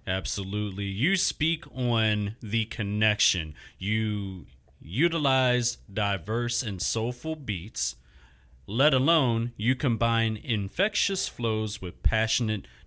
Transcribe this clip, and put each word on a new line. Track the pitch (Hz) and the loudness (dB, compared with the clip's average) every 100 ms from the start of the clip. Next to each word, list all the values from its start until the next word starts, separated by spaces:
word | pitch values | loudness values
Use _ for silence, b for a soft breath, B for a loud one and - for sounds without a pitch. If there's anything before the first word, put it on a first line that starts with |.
| - | -4
Absolutely. | 95 - - 95 104 104 95 98 | -4 -2 -4 -4 -2 -4 -2 -4
You | 98 151 190 | 0 0 2
speak | - - 160 165 - 131 | 2 2 -2 -2 -6 -4
on | 123 117 110 107 104 107 | 0 2 2 2 -2 -4
the | 107 113 | -4 -2
connection. | 107 - 101 104 110 104 - 90 78 76 B B | -2 -4 -2 2 2 2 0 0 -4 -8 B B
You | 95 110 110 104 98 92 - - _ - | -2 0 0 -2 -4 -8 -12 -20 _ -20
utilize | 73 98 165 160 143 131 127 123 120 - - | -8 0 0 2 2 4 4 2 0 -4 -8
diverse | 101 104 98 82 117 120 - | -2 0 0 -2 -2 0 -2
and | 110 95 | -2 -2
soulful | - 113 113 123 160 160 | 0 0 -2 -4 -6 -6
beats, | 123 95 95 - - - b b b b b b - | -4 -6 -4 -2 -2 -4 b b b b b b -6
let | 110 143 | 2 2
alone | 135 135 165 127 113 117 - | 4 4 4 4 2 0 -2
you | 110 | 0
combine | 127 131 113 120 113 113 110 | 2 2 2 2 4 2 -2
infectious | - 110 98 - 208 - - 190 - | -2 -2 -2 0 -2 0 -2 0 -2
flows | - 117 110 110 - | -2 -2 0 0 -2
with | 90 - | -6 0
passionate | - 110 110 - 113 107 - B | 2 2 2 0 0 -2 -6 B